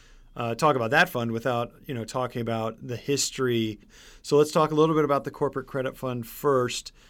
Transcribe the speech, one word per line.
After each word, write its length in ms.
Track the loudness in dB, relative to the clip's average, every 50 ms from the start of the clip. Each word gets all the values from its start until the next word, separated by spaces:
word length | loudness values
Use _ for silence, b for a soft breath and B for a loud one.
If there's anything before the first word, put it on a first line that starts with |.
| b b b b b b b
uh, 200 | -6 -4 -4 -2
talk 200 | 2 2 2 4
about 160 | 2 0 2
that 160 | 4 4 4 4
fund 240 | 2 -4 -2 -2
without, 400 | -2 -2 -2 -2 0 0 -2 -4 -8 -18 -12
you 80 | -10 -8
know, 100 | -8 -8
talking 380 | -6 -4 -4 -4 -4 -4 -6
about 440 | -4 -2 -2 -2 -2 -4 -6 -8 -10
the 120 | -10 -10 -8
history. 840 | -2 -2 0 0 0 -4 -2 -2 0 2 2 2 0 0 -4 -8 -14 B B B B B B B B
So 120 | 2 4
let's 160 | 4 4 4
talk 200 | 4 2 2 2
a 40 | 4
little 180 | 4 4 4 4
bit 120 | 2 2
about 180 | 2 2 0 -2
the 80 | -4
corporate 360 | -6 -4 -4 -2 -2 -6 -10 -6
credit 280 | -6 -6 -6 -6 -6
fund 320 | -6 -6 -6 -6 -6 -8 -10
first, 640 | -12 -2 0 2 4 4 2 0 -2 -6 -10 -12 b b b b